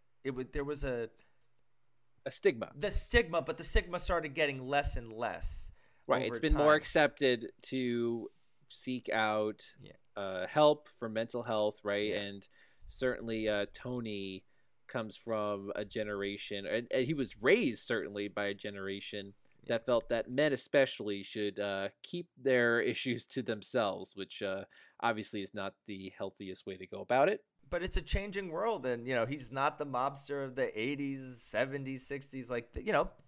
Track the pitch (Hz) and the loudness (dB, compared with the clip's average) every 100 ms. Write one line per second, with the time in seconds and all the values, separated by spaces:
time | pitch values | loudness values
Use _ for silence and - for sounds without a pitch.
0 | _ _ 135 127 127 147 143 147 143 120 | _ _ -6 -4 -4 -4 -4 -4 -2 -2
1 | 113 _ _ _ _ _ _ _ _ _ | -4 _ _ _ _ _ _ _ _ _
2 | _ _ - - 196 117 101 143 196 - | _ _ -8 2 2 2 -4 -4 -2 -2
3 | - 240 165 165 160 156 160 220 175 175 | 2 2 4 0 -2 -4 2 2 2 -2
4 | 175 175 156 143 147 131 127 143 143 127 | 0 0 0 2 2 0 0 2 2 0
5 | 117 110 117 87 - - - - - _ | -6 -4 -4 -2 -6 -6 -12 -16 -20 _
6 | - 110 - - 156 147 147 151 - 165 | 0 2 2 2 4 6 8 6 6 6
7 | 147 - 135 120 110 - - 131 123 120 | 4 4 4 4 0 -10 -4 -2 0 2
8 | 117 117 101 _ _ _ - - - 127 | 0 -2 -6 _ _ _ -14 -10 -6 -6
9 | - 110 107 107 107 - - - 98 87 | 0 2 4 4 0 -2 -10 -14 -20 -20
10 | _ - 98 92 92 151 151 151 - - | _ -8 -6 -4 0 6 8 6 0 -10
11 | 113 110 113 120 117 110 107 - 101 101 | -4 -2 -2 -4 0 2 2 2 0 0
12 | 104 95 101 98 - - - - - - | 2 0 -2 -8 -14 -20 -20 -20 -14 -2
13 | 127 120 117 113 110 104 123 - 123 123 | 0 0 -2 0 2 2 0 -6 -6 -4
14 | 113 104 98 95 - _ _ _ - 123 | -4 -4 -6 -8 -12 _ _ _ -8 -6
15 | 110 - 117 110 104 101 98 - 104 117 | -4 -6 -4 0 0 -2 -4 -6 -4 -4
16 | 104 104 101 101 - 101 98 107 120 131 | -4 -2 -2 -4 -6 -6 -2 -2 0 0
17 | 127 156 123 - 117 220 170 107 - 113 | 0 0 -2 0 4 6 4 0 0 -2
18 | 82 101 104 104 101 101 104 101 98 98 | -2 -4 -4 -2 -2 -2 -8 -6 -6 -6
19 | - 104 98 - _ _ - 117 - 117 | -6 -8 -10 -16 _ _ -2 -2 2 0
20 | - 117 - 127 151 135 - 143 131 - | 2 -2 0 2 2 2 2 4 4 2
21 | 104 101 98 110 104 101 101 98 98 - | -4 -4 -4 -2 -2 -2 -2 -2 -4 -6
22 | - 175 170 - 131 127 120 117 101 107 | -8 -8 -8 -2 4 6 6 4 2 0
23 | 131 113 - - 117 107 - 127 104 95 | 0 -2 -2 -4 -2 -4 0 2 2 0
24 | 92 101 95 - 101 98 95 - - - | -6 -10 -10 -6 -4 -4 -8 -16 -20 -2
25 | 117 110 104 107 95 104 98 - - 98 | 0 0 -2 -6 -6 -6 -8 -8 -12 -10
26 | 95 - 98 - 95 95 - 95 95 98 | -10 -8 -10 -8 -12 -10 -10 -10 -10 -8
27 | 98 127 156 214 _ _ - 175 180 202 | 2 4 4 2 _ _ -6 -4 0 -2
28 | - 208 202 190 185 160 220 202 127 120 | 0 -2 -2 -6 -4 -2 0 0 0 -2
29 | 120 123 113 147 127 135 143 151 147 123 | 2 2 2 -2 -6 0 0 0 -2 0
30 | 135 139 - 143 135 127 123 104 123 143 | 0 -2 -6 -4 -4 0 0 0 -2 -2
31 | 139 135 131 123 - 104 135 139 135 135 | -4 -4 -8 -12 -4 0 0 -2 -4 -8
32 | - 139 139 135 120 120 120 - 110 143 | -8 -8 -8 -10 -4 -4 -4 -6 2 2
33 | 180 - | 2 -2